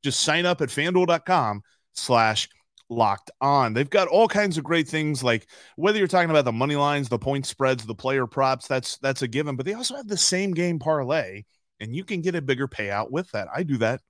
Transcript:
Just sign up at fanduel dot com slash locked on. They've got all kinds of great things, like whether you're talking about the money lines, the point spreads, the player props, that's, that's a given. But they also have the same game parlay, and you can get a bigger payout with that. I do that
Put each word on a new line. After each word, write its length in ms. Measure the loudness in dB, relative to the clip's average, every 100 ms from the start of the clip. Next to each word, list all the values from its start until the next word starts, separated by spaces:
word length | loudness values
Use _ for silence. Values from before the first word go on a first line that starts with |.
Just 180 | -2 -2
sign 240 | 0 2 2
up 160 | 0
at 80 | -2
fanduel 380 | -2 0 2 4
dot 180 | 2 2
com 380 | 2 2 -2 -10 _ _
slash 540 | -12 2 4 6 2 -4 _ _ _ _
locked 420 | 2 2 2 -8 -2
on. 320 | 2 2 2
They've 160 | 0 2
got 180 | 2 4
all 200 | 4 4
kinds 300 | 2 0 -2
of 60 |
great 240 | 0 0 0
things, 360 | -2 -2 0
like 240 | 2 0 -2 -20 -20 -2
whether 220 | 0 2
you're 100 | 2
talking 220 | 2 4
about 160 | 4 4
the 60 |
money 240 | 0 0 2
lines, 340 | 2 0 -2
the 80 | -2
point 280 | -2 -4 -6
spreads, 400 | -2 0 0 -4
the 100 | -6
player 320 | -2 -2 -2
props, 400 | 0 0 0 -2
that's, 300 | -4 -4 -4
that's 240 | -4 -2
a 40 | -4
given. 280 | -4 -4 -4
But 100 | -6
they 80 |
also 220 | -6 -6 -8
have 120 | -8
the 100 | -2
same 340 | 0 0 -2
game 260 | -2 -2 -2
parlay, 680 | -2 -2 0 -2 -4 -10 -18 _ _ _
and 160 | -10 -8
you 80 |
can 180 | -6 -4
get 140 | -2 -4
a 60 |
bigger 260 | -2 -2 -2
payout 420 | -4 -4 -4 -4
with 220 | -6 -6
that. 160 | -8 -6
I 100 | -6
do 140 | -2 0
that 240 | 0 -2